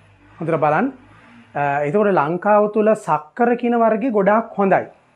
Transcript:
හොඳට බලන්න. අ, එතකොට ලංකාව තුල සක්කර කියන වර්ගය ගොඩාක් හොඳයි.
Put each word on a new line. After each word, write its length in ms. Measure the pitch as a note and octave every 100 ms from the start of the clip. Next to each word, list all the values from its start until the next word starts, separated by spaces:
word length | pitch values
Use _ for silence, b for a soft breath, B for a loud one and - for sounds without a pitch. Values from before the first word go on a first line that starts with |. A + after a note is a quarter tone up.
| _ _ - -
හොඳට 220 | E3 D#3+
බලන්න. 320 | D3+ D#3 C4+ - - B B B B
අ, 260 | D3 C#3+ C#3+
එතකොට 260 | D3 G3+ G#3
ලංකාව 640 | F3 C#3+ F3 G#3 G#3 G#3
තුල 260 | A3 G#3+
සක්කර 640 | G#3+ - D3+ - - A#3+ A#3+
කියන 180 | A#3+
වර්ගය 360 | A#3+ A3+ G#3+ C4
ගොඩාක් 440 | G#3 F#3+ G#3+ A3+ -
හොඳයි. 280 | G3 D#3+ G#2+ - _